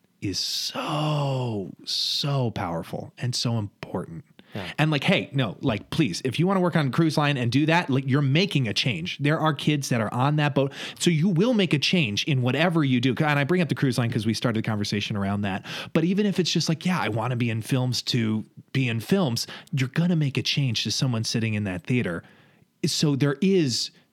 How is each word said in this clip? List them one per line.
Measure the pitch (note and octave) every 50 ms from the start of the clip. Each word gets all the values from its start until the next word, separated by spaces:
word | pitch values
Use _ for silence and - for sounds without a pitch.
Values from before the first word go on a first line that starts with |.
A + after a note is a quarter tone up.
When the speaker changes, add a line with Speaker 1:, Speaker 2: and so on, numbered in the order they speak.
| _ _ _ _
Speaker 1:
is | - G2+ F2+ -
so, | - - - - - - - B3+ B3 - D3+ D3+ D#3 D3+ D3+ D3 C#3+ C#3 C3+ C3 B2+ A#2+ A2+ G2+ F#2 D#2 - - -
so | - - - - - - - - C#3+ C#3+ C#3 B2 A#2
powerful | - - G2 F2 E2+ E2 - - - - - - -
and | - - B2 -
so | - - A#2 A#2
important. | A2+ G#2 G2+ - _ - - - F#2+ E2+ E2 E2 D#2+ - _ _ - - _ -
Speaker 2:
Yeah. | - - E3+ -
Speaker 1:
And, | - D3+ D#3
like, | D3+ C#3 -
hey, | - G3 D3 F#2+ -
no, | - C3+ B2+ G2 E2 -
like, | - C#3 A2 G#2+ - -
please, | - - D#3 G2 E2+ - -
if | B2+ -
you | - D#3+
wanna | F#3+ G3 F#3+
work | F3+ F3 -
on | E3+ D3 C3
cruise | A#2 - E3+ D#3 C3+
line | D#3+ D3 C#3+ C#3+
and | B2+ A#2+ A#2
do | A#2 C#3 D3+
that, | D3+ D#3+ F3 F3 -
like, | B2+ C3+ C3+
you're | C3+ B2+ D3
making | C#3+ C3 C3+ D#3+ F3+ E3 - C#3+ B2+
a | G#2 -
change. | - - C3+ - D#3+ E3 F#3 -
There | - C#3 C#3+ D#3 D#3+
are | D#3 D#3 D3
kids | - - D3+ D3+ C#3+ C3+ -
that | B2+ A#2
are | G#2+ G#2 -
on | A#2+ C3 C#3+ D3+
that | D3+ D3 D3 C#3
boat. | C#3 C3+ C#3 - - - - - -
So | - F3
you | E3+ D3 D#3+ G#3
will | F3+ D3+ G#3 B3 C4
make | G#3 F#3+ - D#3+
a | C#3+
change | - - - F3+ D3 G#2+ G#2 - -
in | - C#3+ C3
whatever | A#2+ B2+ B2 C#3 D#3+ F#3 E3 E3 D3+
you | C3+ B2+ B2
do. | A#2 - A2+
And | - D#3 D3+ D3 C#3+
I | C#3
bring | C3 F3+ F#3
up | F3 C#3
the | C3+
cruise | - - C3+ A#2
line | - A#2+ A2
'cause | A2 A#2 G2+
we | A2+ G#2+
started | - - B2+ G#2+ A2
the | -
conversation | A#2 A2 G#2 G2+ - A2 G2+ - - A2+
around | G2+ G2 G2 G2+ G2+
that. | G#2 G2 F#2+ G2+ - - - - - - -
But | E3 D#3
even | F3+ F3+ F#3+ G#3+
if | G3+ F3
it's | - F3 -
just | - E3+ -
like, | - D#3+ - -
"Yeah, | F3+ F3+ C#3+
I | G2
wanna | G#2 G#2+ A2+ A2 B2+ B2+
be | A#2 B2 A#2
in | A2 A2+
films | A2 - C#3 B2+ B2+ B2+ A#2+ - -
to | - - B2 A2+ A2 A2 A2 - - _ - - _ -
be | C3+ C3 A#2+
in | A2+ A2+
films," | G#2+ - F#3+ G3 F3+ B2+ A#2 A#2 - - - - - -
you're | - C3 C3
gonna | B2 - - E3+ F3 F3+
make | D#3+ D3 C3+ -
a | - -
change | - - - C#3+ B2+ G#2+ - -
to | A2
someone | - - C#3+ C3 A#2 A2+ A2
sitting | - - A#2 A2 A2+ G#2+
in | G#2 G#2
that | G2 F2+ F2 -
theater. | - B2+ B2 G2+ F#2 E2+ E2 - - - _ _ _ _ _ _ _ _ _ -
So | D3+ - - - D3+ C#3+
there | B2+ C#3+ C#3+ C#3+ -
is | - F#3+ G3 F#3 D#3 B2+ A2 - - - - - _ _